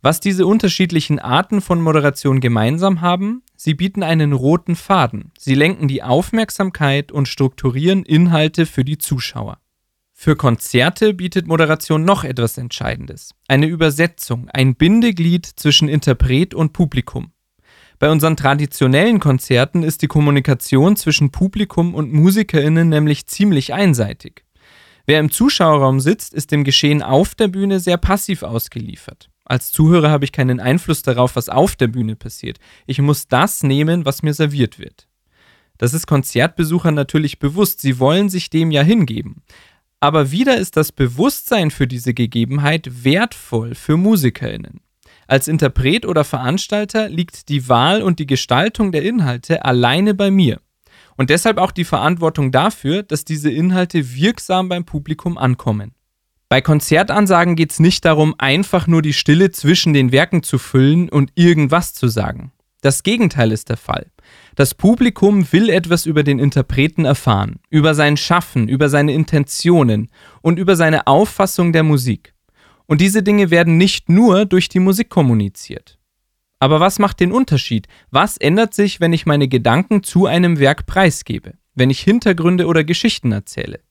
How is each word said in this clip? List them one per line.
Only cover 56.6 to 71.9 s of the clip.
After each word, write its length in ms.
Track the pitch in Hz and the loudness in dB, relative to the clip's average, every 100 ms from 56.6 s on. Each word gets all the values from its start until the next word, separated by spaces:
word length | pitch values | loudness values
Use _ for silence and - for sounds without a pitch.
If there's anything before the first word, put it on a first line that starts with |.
Konzertansagen 920 | 131 151 - 156 - 202 202 180 170 165 | 2 0 2 0 2 0 2 2 2 0
geht's 240 | 160 - | -2 2
nicht 240 | 165 180 | 2 2
darum, 300 | 175 156 156 151 | 0 2 2 0
einfach 480 | 135 143 196 185 165 | 0 0 0 -2 2
nur 160 | 165 | 0
die 100 | 151 | 0
Stille 380 | 135 - 151 190 | -2 2 4 2
zwischen 420 | 185 143 175 - | 0 0 2 2
den 200 | 147 127 | 2 2
Werken 300 | 131 170 180 | 2 2 -2
zu 160 | - 139 | -2 -6
füllen 520 | - 131 135 160 175 | 0 2 4 4 2
und 220 | 147 139 | 0 0
irgendwas 580 | - 175 160 143 160 170 | 4 4 4 2 0 -2
zu 160 | - 123 | -4 -2
sagen. 440 | 110 107 - - _ _ _ | -2 -6 -8 -14 _ _ _
Das 220 | 139 135 | -2 0
Gegenteil 480 | - 233 202 139 113 | -2 0 0 2 0
ist 200 | 110 - | -2 -6
der 60 | 113 | -10
Fall. 300 | - - - _ _ _ _ | -6 -8 -8 _ _ _ _
Das 180 | - 135 | -2 -2
Publikum 800 | - 190 233 240 - 196 208 165 | 2 2 2 0 2 2 2 2
will 160 | 170 226 | 2 2
etwas 380 | 180 170 170 160 | 0 0 -2 0
über 160 | 151 | 0
den 160 | 143 139 | 2 2
Interpreten 640 | 139 139 127 123 147 151 | 2 0 -2 0 -2 0
erfahren, 520 | 151 139 - 101 101 110 _ | 0 0 0 0 -2 -8 _
über 240 | 151 151 | 2 2
sein 220 | 151 147 147 | 2 0 0
Schaffen, 520 | - 175 - - 110 | 0 -2 -2 -4 -2
über 200 | 131 147 | 0 0
seine 240 | 143 147 | 2 0
Intentionen 1000 | 143 156 160 143 - 170 175 127 107 113 _ - _ | 0 0 0 -2 -4 2 4 4 0 -4 _ -20 _
und 160 | 165 170 | -2 0
über 180 | 185 185 | 2 2
seine 300 | 160 156 - | 4 2 2
Auffassung 640 | 170 214 - 190 - 175 | 2 2 0 -4 0 2
der 100 | 165 | 2
Musik. 520 | 156 | 2